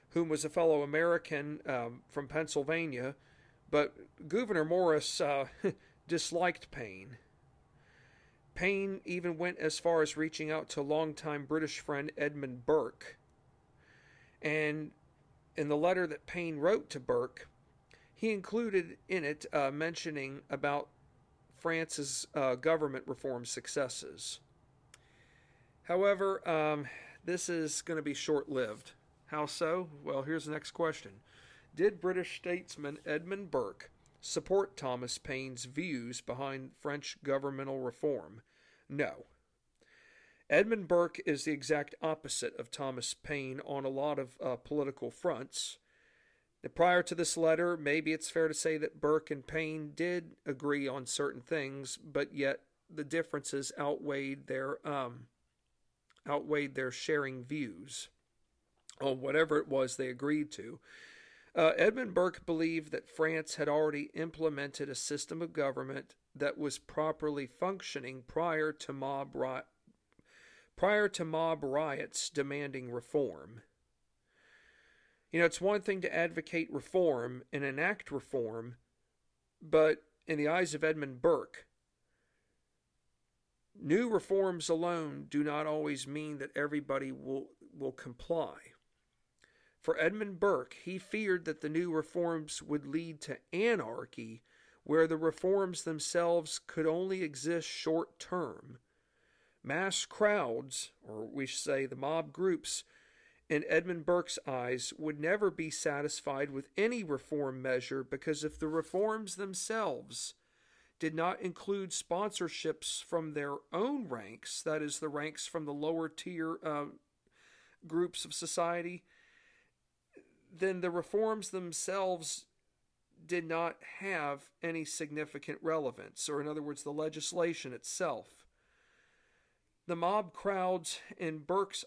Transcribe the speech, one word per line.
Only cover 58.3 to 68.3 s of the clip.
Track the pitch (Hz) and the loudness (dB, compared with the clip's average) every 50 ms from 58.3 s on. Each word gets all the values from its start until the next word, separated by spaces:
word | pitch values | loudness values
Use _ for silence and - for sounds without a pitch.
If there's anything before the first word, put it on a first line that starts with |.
| _ _ _ _ _ _ _ _ _ _ _ - - - | _ _ _ _ _ _ _ _ _ _ _ -18 -8 -4
on | 143 139 131 131 | -2 -2 0 0
whatever | 127 139 139 156 165 156 151 151 | 0 2 4 4 4 6 4 2
it | - 151 | 2 2
was | 135 135 131 120 - | 2 2 2 2 0
they | - 135 127 | -4 -4 -4
agreed | 127 123 139 143 151 151 147 147 | -4 -2 0 2 2 2 0 -2
to. | - - 90 117 - - _ - - - - - - - - - - - - _ - | -6 -12 -12 -12 -14 -16 _ -20 -20 -20 -20 -20 -20 -20 -20 -20 -20 -20 -16 _ 2
Uh, | 170 160 160 - | 4 6 6 8
Edmund | - - 220 220 262 254 208 175 | 8 6 6 6 2 0 0 2
Burke | 180 180 185 185 - - | 4 4 2 2 -2 -2
believed | - 165 160 165 165 165 160 151 156 | -2 0 2 2 2 2 0 -4 -4
that | - - - - | -6 -8 -8 -6
France | - - 160 160 165 160 156 - - | -2 0 2 2 2 0 -4 -4 -2
had | - 147 147 | 0 2 4
already | 147 151 156 151 147 143 147 - - | 4 4 4 4 2 0 -4 -6 -4
implemented | 160 160 165 160 151 160 156 147 139 143 143 139 - 143 139 | -4 -4 -4 -2 0 0 0 0 0 -4 -6 -4 -6 -6 -4
a | 135 | -4
system | - - - 147 147 - - 165 160 | -4 -4 -2 -4 -4 -4 -4 -6 -6
of | 170 160 | -6 -4
government | 165 156 143 139 131 131 131 135 135 135 - - - _ _ _ - | -2 0 0 0 0 -2 -4 -6 -6 -8 -10 -12 -18 _ _ _ -6
that | 131 143 143 - - | -2 -2 -2 0 0
was | 151 143 - - | -2 -2 -4 -6
properly | - - - 151 156 156 156 156 151 151 147 143 135 | -10 -6 -2 0 0 0 0 0 -2 -2 -2 -2 -4
functioning | 127 - - 180 185 196 185 - - - 139 127 127 131 131 123 | -6 -4 -2 -2 -2 -2 -4 -6 -6 -6 -6 -6 -8 -10 -10 -10
prior | - | -4